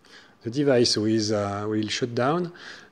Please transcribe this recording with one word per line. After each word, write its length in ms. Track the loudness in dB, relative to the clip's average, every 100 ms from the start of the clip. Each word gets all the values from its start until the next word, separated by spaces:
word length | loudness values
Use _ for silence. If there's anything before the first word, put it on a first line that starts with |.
| -20 -20 -20 _
the 80 | -8
device 460 | 0 4 6 4 2
will, 400 | 2 2 0 0
uh, 320 | -2 -4 -4
will 180 | -4 -4
shut 300 | -4 -4 0
down 360 | 0 0 -4 -10 -20 -20 -18